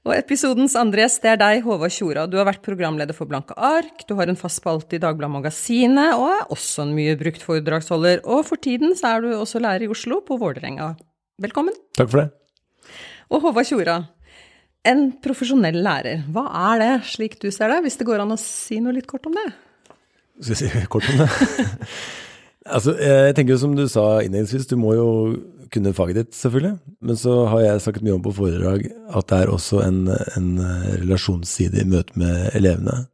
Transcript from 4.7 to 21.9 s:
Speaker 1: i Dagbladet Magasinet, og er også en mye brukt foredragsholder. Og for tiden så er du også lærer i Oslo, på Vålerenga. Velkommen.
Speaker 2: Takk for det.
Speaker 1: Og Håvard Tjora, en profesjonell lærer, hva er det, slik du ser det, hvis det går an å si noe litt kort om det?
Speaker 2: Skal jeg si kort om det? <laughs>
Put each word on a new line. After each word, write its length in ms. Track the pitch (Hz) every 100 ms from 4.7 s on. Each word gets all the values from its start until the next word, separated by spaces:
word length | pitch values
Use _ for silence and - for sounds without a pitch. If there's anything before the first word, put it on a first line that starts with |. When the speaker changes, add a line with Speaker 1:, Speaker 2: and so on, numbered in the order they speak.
| 160 - 165
Speaker 1:
i 40 |
Dagbladet 340 | 170 156 147
Magasinet, 800 | 143 151 - - 240 247 269 311 240
og 80 | 269
er 220 | 403 -
også 320 | - - - 147
en 80 |
mye 180 | 151 151 147
brukt 260 | 156 156
foredragsholder. 800 | - 160 156 160 160 165 175 180
Og 160 | - 254 302
for 100 | 311
tiden 380 | 277 247 302 359
så 140 | 240
er 100 | 226
du 140 | 233
også 260 | 214 220 233
lærer 240 | 233 185
i 60 | 226
Oslo, 300 | 220 233 349
på 140 | 392 254
Vålerenga. 540 | 196 - 127 135 156 160 _ _ _ -
Velkommen. 320 | 196 - 330 - _ -
Speaker 2:
Takk 100 | 123
for 140 | 135
det. 760 | 151 _ _ _ _ _ - - - - _
Speaker 1:
Og 160 | 311
Håvard 240 | 311 233 254
Tjora, 300 | 254 170 170 160 _ _ - - _ _ _ 214
en 160 | 262 277 254
profesjonell 560 | - 254 247 269 170 170
lærer, 400 | 196 143 - 160 147
hva 140 | 185 285 165 190
er 100 | 226
det, 100 | 226 254 -
slik 240 | - 220 -
du 140 | 202
ser 160 | 196 214
det, 140 | 320
hvis 160 | 311 -
det 80 | 233
går 160 | 214
an 80 | 202
å 80 | 220
si 400 | - - - 220
noe 160 | 240 254
litt 120 | -
kort 180 | 269 311
om 80 | 359
det? 100 | 392 - _ _ _ - _ _ _ _
Speaker 2:
Skal 240 | 123 110
jeg 80 | 135
si 120 | 117 92
kort 240 | 110 -
om 80 | 139
det? 80 | 151
<laughs> 40 | - 262 - 214 - -